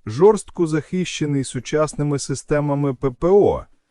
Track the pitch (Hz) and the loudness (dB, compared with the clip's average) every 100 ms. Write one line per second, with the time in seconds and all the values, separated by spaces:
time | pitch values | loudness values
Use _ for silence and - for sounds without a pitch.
0 | 110 117 202 214 - - 165 156 - 185 | -10 4 4 4 -2 -2 -2 -2 -4 -4
1 | 170 - 147 143 127 127 - 151 151 - | -4 -4 -2 -2 -4 -8 -4 -2 0 -2
2 | 147 143 - 135 - 147 147 143 143 131 | -4 -4 -4 -8 -2 -2 0 -2 -2 -2
3 | 135 123 170 202 123 85 - _ _ | -6 -2 4 4 4 0 -8 _ _